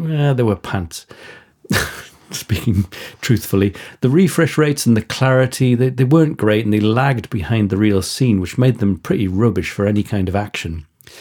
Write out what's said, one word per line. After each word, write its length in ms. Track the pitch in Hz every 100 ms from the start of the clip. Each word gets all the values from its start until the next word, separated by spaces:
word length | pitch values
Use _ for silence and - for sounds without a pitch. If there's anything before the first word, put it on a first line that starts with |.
eh, 300 | 160 151 143
they 100 | 127
were 140 | 117 95
pants. 500 | - 98 85 - - - - - _ _ -
<laughs> 60 | - - - - - -
Speaking 520 | - - 104 - 95 95 - - -
truthfully, 540 | - 104 - 98 101 - - -
the 60 | 127
refresh 480 | 156 180 156 156 -
rates 300 | 151 147 -
and 100 | 110
the 60 |
clarity, 720 | - - 131 131 127 - 127
they, 140 | 120 131
they 160 | 127
weren't 320 | 127 160 156 -
great, 280 | 107 107
and 80 | 113
they 60 | 107
lagged 500 | 107 117 139 120 -
behind 420 | 104 82 113 101
the 60 | 98
real 260 | 107 98
scene, 380 | - - 127 98
which 180 | 87 -
made 200 | 127 -
them 200 | 101 90
pretty 280 | - 156 95
rubbish 440 | 92 117 95 82
for 140 | -
any 200 | 101 104
kind 240 | 98 101 92
of 80 | 98
action. 500 | 107 - 82 82 - _ - -